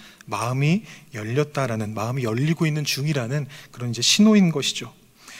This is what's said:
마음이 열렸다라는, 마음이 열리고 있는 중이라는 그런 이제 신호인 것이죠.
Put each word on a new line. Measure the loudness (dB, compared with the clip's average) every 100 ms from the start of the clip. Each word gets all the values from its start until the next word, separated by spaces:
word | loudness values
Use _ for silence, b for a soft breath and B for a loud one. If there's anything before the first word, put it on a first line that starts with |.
| B B -8
마음이 | -4 -2 0 2 0 B B B
열렸다라는, | -10 -4 -2 -2 -2 -4 -4 -6
마음이 | -6 -4 -4 -2
열리고 | 0 0 0 0
있는 | 0
중이라는 | -4 -2 -2 -2 -2 -4 -6 B B
그런 | -8 -6
이제 | -2
신호인 | 2 6 8 8 6
것이죠. | 2 -4 -6 -10 -18 _ B B